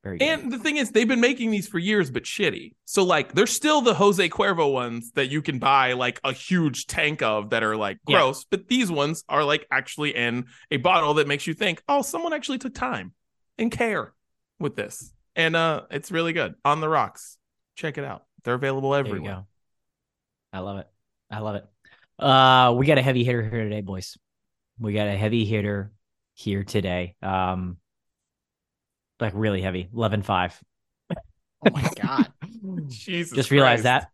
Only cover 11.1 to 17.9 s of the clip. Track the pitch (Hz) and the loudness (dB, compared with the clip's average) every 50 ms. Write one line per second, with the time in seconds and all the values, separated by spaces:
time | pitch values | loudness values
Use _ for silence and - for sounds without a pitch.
11.1 | 151 156 147 143 143 143 - 165 156 - 220 196 165 - _ - 285 285 262 - | 2 2 2 2 0 -4 -2 -6 -4 -2 -2 -4 -4 -4 _ -2 0 0 0 -2
12.1 | - 330 339 339 320 302 - - 269 269 - 262 - - 254 262 247 - 185 180 | -6 -6 -4 -4 -4 -4 -4 -6 -8 -6 -6 -10 -8 -6 -6 -6 -6 -8 -10 -12
13.1 | - _ _ _ _ _ _ _ _ - 226 233 - - 240 226 208 165 107 - | -16 _ _ _ _ _ _ _ _ -4 -4 -4 -2 -2 -2 -2 -2 -4 -6 -8
14.1 | _ _ _ _ _ _ _ _ _ _ - - - - 104 104 - - 127 - | _ _ _ _ _ _ _ _ _ _ -8 -6 -6 -6 -8 -8 -10 -16 -18 -20
15.1 | _ _ _ _ _ - 165 160 160 165 165 165 156 - - _ - - 151 - | _ _ _ _ _ 0 0 2 2 2 2 0 0 -2 -6 _ -10 -10 -10 -4
16.1 | 185 165 165 170 160 170 131 87 - _ _ 143 147 160 156 156 160 143 113 98 | -4 -2 -2 -2 -2 -2 -4 -4 -6 _ _ 0 2 2 0 0 0 0 0 -2
17.1 | - - - - - _ _ _ _ _ _ _ _ - - 156 | -6 -16 -20 -20 -20 _ _ _ _ _ _ _ _ -10 -8 -8